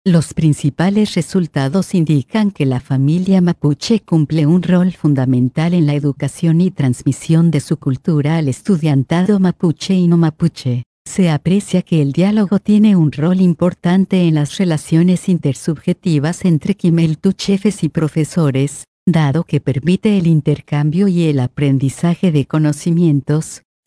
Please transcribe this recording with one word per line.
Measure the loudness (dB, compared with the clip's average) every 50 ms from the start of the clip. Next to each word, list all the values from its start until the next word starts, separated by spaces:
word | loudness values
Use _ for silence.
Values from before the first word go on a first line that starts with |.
| -2
Los | 0 2 2 0 -2 -4
principales | -2 0 0 0 0 -2 -4 -2 -2 -2 0 0 0 0 0 -2
resultados | -4 -4 -2 -2 -2 -2 -2 -4 -4 -2 -2 -2 -2 -2 -2 -2
indican | 0 0 2 0 0 0 -2 -2 -2 -2 -2
que | -2 -2 -2
la | -2 -2 -2
familia | -4 -2 -2 0 0 0 0 0 0 2 2 2
mapuche | 2 0 0 0 -2 -2 -2 -2 -2 -2 -2 -2
cumple | 0 -2 0 0 0 0 0 0 2
un | 2 2 2 2
rol | 0 0 2 0 0
fundamental | -2 -2 -2 0 0 2 0 0 2 0 0 0 -2 -2 -2 0 0
en | 2 2
la | 0 0
educación | 0 -2 -4 -4 -4 -6 -8 -6 -2 0 0 2 2
y | 2 0
transmisión | 0 -2 -2 -2 -2 -2 -2 -4 -4 -4 -2 0 2 2 2 2
de | 0 -2
su | -2 -4 -6
cultura | -4 -2 -4 -4 -4 -2 -2 -2 0 0 0 -2
al | -2 -2 -4
estudiantado | -4 -4 -2 -2 -2 0 0 0 0 0 0 0 0 0 2 2 2 2
mapuche | 0 0 0 0 -2 -2 -2 -4 -4 -2 0
y | 0 2 2
no | 2
mapuche. | 2 2 0 0 -2 -4 -4 -4 -4 -6 -4 -4 -4 -6 -10 _ _ _ -8
Se | -2 -2 0 0
aprecia | 0 -2 0 0 0 0 -2 -2 -2 -4
que | -2 _ 0 0
el | 0 0
diálogo | 0 0 0 2 2 0 0 0 0 0
tiene | 0 2 2 4 4 4 4
un | 4 2 2
rol | 0 0 0 0 2 2
importante | 2 2 2 2 0 -2 -2 -2 -2 0 2 2 0 0 0 2 2
en | 2 2
las | 0 -2 -2 -4 -4
relaciones | -2 -2 -2 -4 -2 0 0 2 4 2 2 0 0 -2
intersubjetivas | -2 0 -2 -4 -4 -4 -6 -6 -6 -4 -4 -6 -6 -4 -2 -2 -2 0 -2 -2 -4 -2 0
entre | 0 0 0 0 -4 -4
kimeltuchefes | -2 0 0 2 2 0 0 -2 -2 -2 -2 -2 -2 -2 -2 -2 0 -2 -2 -2 -2 -4
y | -4
profesores, | -2 -2 -4 -2 -2 -4 -4 -2 -2 -2 0 0 0 0 -2 -4 -6 -12 -20 -20 _ _ _
dado | 0 0 2 0 0 0 -2 -2
que | -2 -4 -2
permite | -2 -2 -4 -2 0 -2 -2 0 0 0 0 2
el | 2
intercambio | 2 2 2 2 0 -2 -4 -4 -4 -4 -2 -2 0 0 0 0
y | 0 0 0 0
el | 0 0 0
aprendizaje | -2 -4 -4 -2 0 0 0 0 0 -2 -2 -2 -2 -2 0 0 0 0
de | 0 0 -2
conocimientos, | -2 -2 0 0 0 -2 -2 -2 -2 0 2 2 2 2 0 0 -2 -2 -4 -4 -6 -14 -20 _ _ _ _ _